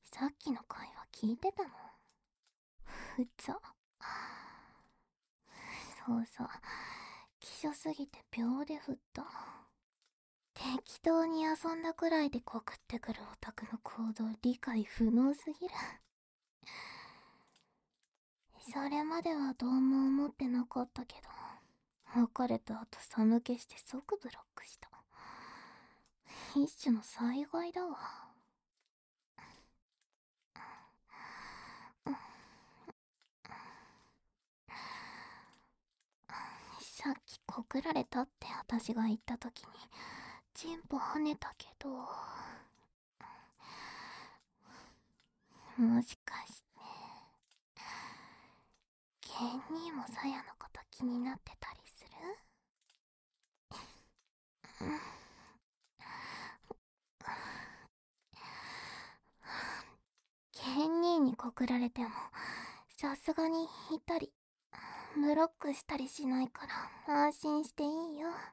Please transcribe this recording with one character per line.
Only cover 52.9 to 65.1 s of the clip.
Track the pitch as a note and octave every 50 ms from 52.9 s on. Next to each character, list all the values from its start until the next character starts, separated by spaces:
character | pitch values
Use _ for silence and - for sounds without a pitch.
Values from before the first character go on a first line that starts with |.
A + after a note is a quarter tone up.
| _ _ _ _ _ _ _ _ _ _ _ _ _ _ _ _ - - - - - - - _ _ _ _ _ _ _ _ _ _ _ _ - - - - - D4+ D4+ - - - - - - - - - - - - _ _ _ _ _ _ _ _ - - - - - - - - - - - - _ - - - _ _ _ _ _ _ _ _ - - - - - - - - - - - - - - _ _ _ _ _ _ _ _ - - - - - - - - - - - - - - - - - - _ _ _ _ - - - - - - - - - - - _ _ _ _ _ _ _ _ _ _ _
ケ | - - - C4 C4 C4+ D4+
ン | D#4+ E4 E4+
兄 | E4+ F4 F4 E4
に | C#4+ B3+ B3+
告 | - - A#3+ A#3 - B3+ A#3+
ら | B3+ B3
れ | B3 A#3+
て | - -
も、 | A#3+ G#3+ A3 - - - - - - - - - - - - - - _ - -
さ | - C#4+ C#4
す | C#4 - - D#4+
が | - D#4+ D#4+
に | E4 E4 E4 D#4+ - - - -
引 | D#4 D#4+
い |
た | _ - E4+ E4
り、 | - - _ _ _ _ _ _ _ _ - - - - - - - -